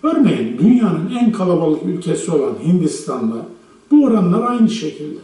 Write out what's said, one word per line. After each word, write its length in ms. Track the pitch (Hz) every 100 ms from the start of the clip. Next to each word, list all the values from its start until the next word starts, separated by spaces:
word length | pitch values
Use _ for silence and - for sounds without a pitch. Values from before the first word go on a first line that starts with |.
Örneğin 560 | 302 330 202 - - -
dünyanın 520 | 185 247 208 160 190 247
en 120 | 233
kalabalık 500 | - 180 170 160 151
ülkesi 460 | 180 175 170 165 -
olan 240 | 156 - 107
Hindistan'da 800 | 160 180 156 - - 127 113 113 - - _ _ _
bu 140 | 294
oranlar 460 | 269 220 175 208 247
aynı 200 | 240 214
şekilde. 480 | - 156 - 151 135